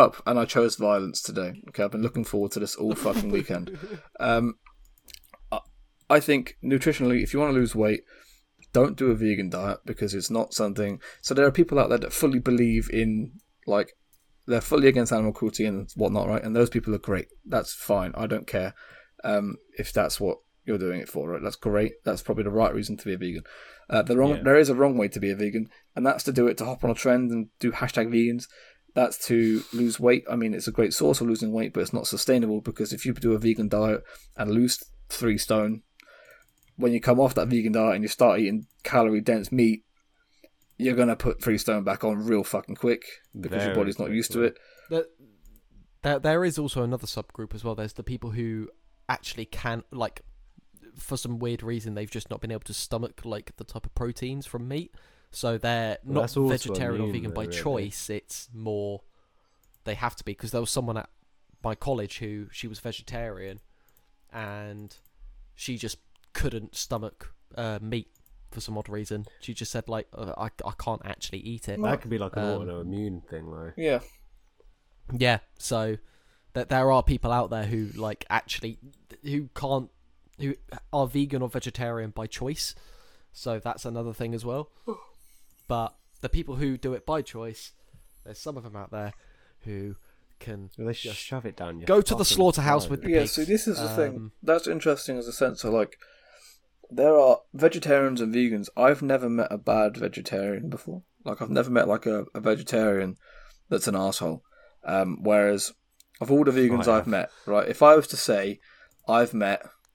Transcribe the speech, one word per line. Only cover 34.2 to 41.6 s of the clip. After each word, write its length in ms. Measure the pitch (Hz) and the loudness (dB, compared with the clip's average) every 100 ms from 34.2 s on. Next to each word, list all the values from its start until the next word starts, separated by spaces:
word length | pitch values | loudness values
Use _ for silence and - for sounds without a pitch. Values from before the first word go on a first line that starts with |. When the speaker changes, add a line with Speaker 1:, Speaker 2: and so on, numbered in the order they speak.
| - - | -18 -6
Speaker 1:
and 140 | 107 | 0
lose 300 | 110 123 - - - - | 2 2 0 -8 -20 -12
three 280 | - 120 107 | -2 0 0
stone, 460 | - 110 107 110 - _ - - - - _ _ _ - | 2 2 2 -2 -8 _ -20 -20 -20 -20 _ _ _ -2
when 140 | 120 | 2
you 80 | 120 | 2
come 200 | 127 123 | 4 6
off 140 | 135 131 | 6 4
that 120 | 101 | 2
vegan 240 | 120 110 | 2 2
diet 220 | 110 110 98 | 2 2 2
and 80 | |
you 40 | 107 | -2
start 300 | - 120 98 | 4 6 6
eating 280 | 101 107 - _ | 2 0 -6 _
calorie-dense 680 | - 127 113 107 107 113 98 | 0 4 4 4 2 0 0
meat, 320 | 127 113 107 _ _ _ _ _ _ _ _ _ - | 4 4 4 _ _ _ _ _ _ _ _ _ -4
you're 180 | 127 123 | 0 4
gonna 200 | 120 113 | 4 2
put 260 | 127 - | -2 -2
three 160 | 120 | 0
stone 260 | 107 | 0